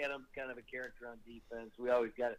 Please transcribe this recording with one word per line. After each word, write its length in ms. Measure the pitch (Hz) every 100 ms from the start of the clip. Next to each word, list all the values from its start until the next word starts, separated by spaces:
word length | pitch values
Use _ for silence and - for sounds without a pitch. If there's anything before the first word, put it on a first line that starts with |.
Adams, 220 | 143 139 131 135
kind 140 | 131
of 80 | 120
a 40 |
character 420 | 117 127 127 - 120
on 100 | 113 120
defense. 440 | 113 - 117 110 120
We 140 | 123
always 200 | 123 113 120
got 140 | 120